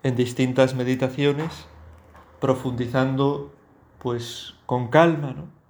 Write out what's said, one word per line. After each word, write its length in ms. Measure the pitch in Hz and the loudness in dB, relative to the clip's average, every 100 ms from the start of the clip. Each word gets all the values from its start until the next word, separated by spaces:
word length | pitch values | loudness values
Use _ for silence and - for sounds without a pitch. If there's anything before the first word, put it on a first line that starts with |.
en 140 | 135 120 | 0 0
distintas 600 | 120 - 127 127 131 131 | 0 2 0 4 4 2
meditaciones, 920 | 123 127 127 127 143 143 165 - - - - - - - - - | -2 0 -2 0 0 0 -6 -10 -20 -20 -20 -20 -20 -20 -20 -4
profundizando, 1120 | 135 131 131 120 117 131 131 135 139 143 143 - _ _ _ - | 0 0 0 -4 -2 0 0 2 0 0 -8 -18 _ _ _ -8
pues, 580 | 123 120 117 - - - - | -4 -4 -6 -12 -16 -18 -4
con 220 | 127 117 | -4 4
calma, 460 | 151 170 151 143 | 6 6 2 -4
¿no? 160 | 131 165 - | -8 -14 -20